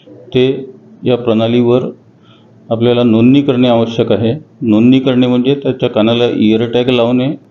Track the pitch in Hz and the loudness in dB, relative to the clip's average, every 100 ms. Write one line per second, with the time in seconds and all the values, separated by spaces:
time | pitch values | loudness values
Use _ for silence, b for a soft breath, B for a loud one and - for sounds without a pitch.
0 | b - - 127 127 139 - - - - | b -20 -6 -2 0 -2 -8 -18 -20 -10
1 | 120 123 117 110 113 120 120 123 123 - | -4 -4 -2 -2 0 0 2 0 -2 -12
2 | _ _ b b b - - 113 117 120 | _ _ b b b -18 -8 -2 0 2
3 | 123 110 120 139 143 123 127 117 113 - | 2 2 4 2 2 0 2 0 0 -2
4 | 110 101 113 151 - - 120 107 120 131 | -2 0 -2 -4 -10 -8 -2 2 4 2
5 | 131 127 123 123 123 143 139 127 123 131 | 2 0 0 0 0 -2 -2 -4 -2 0
6 | 110 117 120 - 107 110 117 120 123 123 | 0 0 0 0 0 2 0 -2 0 0
7 | 117 123 131 - - | 0 0 -2 -6 -14